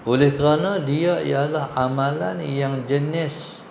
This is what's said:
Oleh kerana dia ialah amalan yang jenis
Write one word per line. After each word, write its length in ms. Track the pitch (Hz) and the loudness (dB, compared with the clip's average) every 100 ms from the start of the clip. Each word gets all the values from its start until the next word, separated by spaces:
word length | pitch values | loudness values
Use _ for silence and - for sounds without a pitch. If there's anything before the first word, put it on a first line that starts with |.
Oleh 320 | - 127 143 139 | 2 4 4 4
kerana 480 | 147 156 180 202 | 2 4 2 -2
dia 400 | 143 147 170 170 | 0 0 2 0
ialah 480 | 147 139 143 156 143 - | 0 0 0 -2 -4 -2
amalan 640 | 131 135 135 151 180 185 | -2 0 -2 -2 -4 -4
yang 400 | 156 139 139 135 | -4 -2 -2 -2
jenis 800 | 123 139 147 165 156 - - - - | 0 0 0 -2 -4 -6 -12 -16 -18